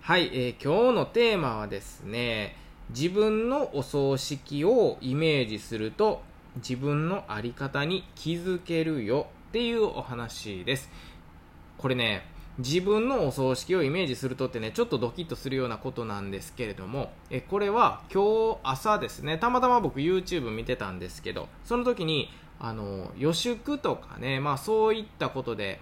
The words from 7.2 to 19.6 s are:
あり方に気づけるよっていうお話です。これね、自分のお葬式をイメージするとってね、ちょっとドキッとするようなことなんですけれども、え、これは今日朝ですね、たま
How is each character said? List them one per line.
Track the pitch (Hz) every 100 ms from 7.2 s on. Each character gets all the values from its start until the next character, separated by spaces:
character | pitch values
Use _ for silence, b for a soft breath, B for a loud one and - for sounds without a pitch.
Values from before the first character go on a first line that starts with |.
| -
あ | 107
り | 120
方 | 117 139 143 147
に | 180 - -
気 | 156
づ | 170 175 180
け | 175 165
る | 160 151 104
よ | 135 - - -
っ |
て | 226 240
い | 233
う | 214
お | -
話 | - 120 117 - 107 95 90
で | 135
す。 | - B B B - - - - - -
こ | 131
れ | 127
ね、 | 113 101 - B B -
自 | 127 165
分 | 185 214 240
の | 269 151
お |
葬 | 127 131 127
式 | - 185
を |
イ | 139
メ | 165
ー | 170
ジ | 120
す | 131
る | 127
と | 131
っ |
て | 117
ね、 | 110
ち | 156
ょ |
っ | 233
と | 131
ド | 117
キ | -
ッ | 90
と | 120
す | 135
る | 131
よ | 123
う |
な | 107
こ | 135
と | 127
な | 113 101
ん | 98
で | 95
す | -
け | - 113
れ |
ど | 95 95
も、 | 131 - - -
え、 | 127
こ | - 196
れ | 202
は | 208 208 - -
今 | 190 202 220 220 214
日 |
朝 | - 135 214 208
で | 120
す | -
ね、 | 139 160
た | 233
ま | 247